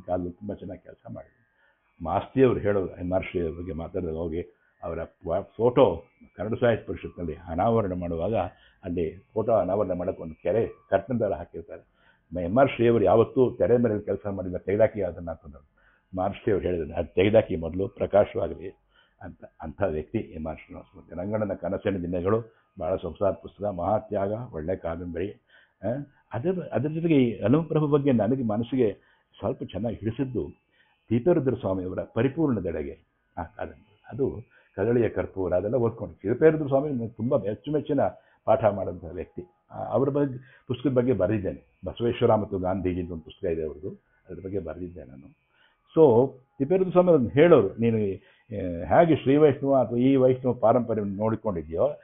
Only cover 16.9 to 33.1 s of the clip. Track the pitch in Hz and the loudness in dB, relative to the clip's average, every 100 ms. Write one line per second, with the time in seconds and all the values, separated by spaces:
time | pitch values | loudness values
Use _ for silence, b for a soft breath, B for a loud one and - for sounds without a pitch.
16.9 | 82 82 - 101 110 - 87 82 90 98 | -6 -4 2 4 6 4 0 -6 -4 -6
17.9 | - 95 98 101 - 92 78 95 - _ | -4 2 4 4 0 -6 -6 -14 -16 _
18.9 | _ _ _ 95 80 - - 82 73 98 | _ _ _ -20 -18 -20 -16 -14 -4 -2
19.9 | 76 - 110 - 80 78 76 - 85 - | -2 -6 -6 -8 -10 -10 -10 -14 -20 -20
20.9 | 82 78 82 98 107 104 - 87 95 104 | -20 -16 -10 -6 -4 -4 -6 -6 -4 -4
21.9 | 95 87 90 90 110 113 b b - 87 | -4 -4 -4 0 0 -2 b b -10 -4
22.9 | 92 87 78 98 - - - 101 90 90 | -4 -4 -2 -2 -2 -8 -8 -6 -4 -2
23.9 | 107 - 101 98 107 127 82 78 92 82 | -2 -2 -4 -2 -4 -8 -8 -6 -4 -6
24.9 | 82 87 85 101 - _ b b b 98 | -8 -8 -6 -6 -8 _ b b b -6
25.9 | 135 139 _ _ 107 156 185 147 110 143 | -6 -8 _ _ -6 -4 -4 -4 -4 -4
26.9 | 160 165 147 123 104 101 147 160 151 151 | -2 2 4 4 2 2 2 2 0 2
27.9 | 147 139 120 101 135 117 104 117 131 110 | 2 4 2 2 0 -2 -2 -2 0 0
28.9 | - _ _ _ _ 98 143 143 92 117 | -2 _ _ _ _ -6 -6 -8 -6 -6
29.9 | 90 110 113 135 110 69 - _ _ _ | -6 -6 -6 -4 -4 -6 -10 _ _ _
30.9 | _ - 117 123 170 131 117 107 95 92 | _ -2 0 2 2 2 0 -2 -4 -4
31.9 | 92 87 113 131 160 156 107 85 80 71 | -6 -6 -2 0 0 0 0 -2 -4 -6
32.9 | - _ | -10 _